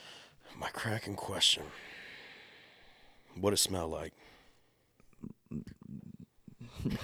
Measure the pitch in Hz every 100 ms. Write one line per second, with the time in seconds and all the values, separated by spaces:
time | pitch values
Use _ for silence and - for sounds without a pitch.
0 | - - - - - - - - 113 110
1 | - 101 - 95 - - - - - -
2 | - - - - - - - - - -
3 | - - - - 98 101 - 95 82 78
4 | 80 - - - - - _ _ _ _
5 | - - - - - 76 - - - -
6 | - - - _ - - 120 - - -